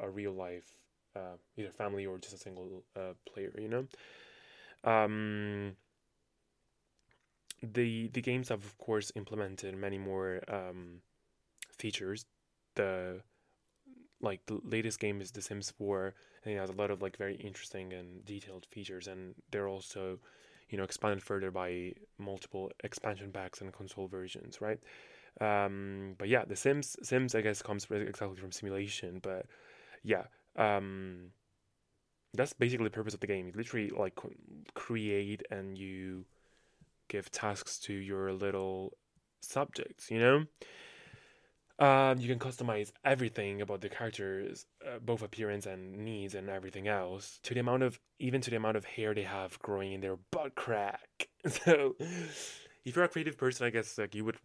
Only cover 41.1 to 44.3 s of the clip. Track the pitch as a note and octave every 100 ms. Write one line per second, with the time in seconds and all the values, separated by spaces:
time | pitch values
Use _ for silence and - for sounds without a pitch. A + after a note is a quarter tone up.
41.1 | - - - _ _ _ - C#3+ C3+ C3+
42.1 | B2+ A#2+ A#2+ C3 B2 A#2+ G#2+ G#2 - C#3
43.1 | C3+ A#2 A2 G2+ G2+ G#2 G2+ G2 - A#2
44.1 | G#2+ G2